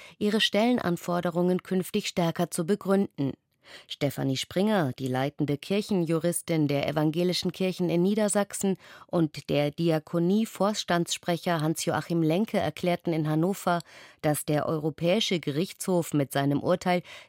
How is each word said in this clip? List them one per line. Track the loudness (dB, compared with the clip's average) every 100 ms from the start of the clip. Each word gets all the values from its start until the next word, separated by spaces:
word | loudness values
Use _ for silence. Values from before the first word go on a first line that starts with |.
| -18 -4
ihre | 0 2
Stellenanforderungen | 2 2 2 2 0 -2 -2 -2 0 2 2 0
künftig | 0 -2 0 -2 -2
stärker | 0 0 2 -2
zu | -2 -2
begründen. | 0 2 2 2 0 -4 -4 _ _ -20 -20 -16
Stefanie | -4 -4 -2 -2 -2
Springer, | -2 0 2 2 0
die | -2 -4
leitende | -2 -2 -2 -2 -2
Kirchenjuristin | -2 -2 0 0 2 0 0 -2 -2 2 2
der | 2 0
evangelischen | 0 0 2 0 0 -2
Kirchen | -2 -4 0 0
in | 2
Niedersachsen, | 2 2 0 0 -2 -2 -2 -2 -6 -20 -4
und | 0 0 -2 -2
der | 0 0
Diakonie-Vorstandssprecher | 0 2 0 0 0 2 2 0 0 0 0 0 0 0 -4 -2 -2 0 0
Hans-Joachim | 0 0 0 -2 0 0
Lenke | 2 2 0 0
erklärten | -2 -2 -2 -2 -2
in | -2 0
Hannover, | 2 0 0 0 -2 -4 -18 -20 -4
dass | -2 0 0
der | -2
Europäische | 0 -2 -2 -2 0 2 2 -2
Gerichtshof | -2 -2 -4 -6 0 0 2
mit | 0 0
seinem | 0 0 0
Urteil | 0 0 2 0 -2 -16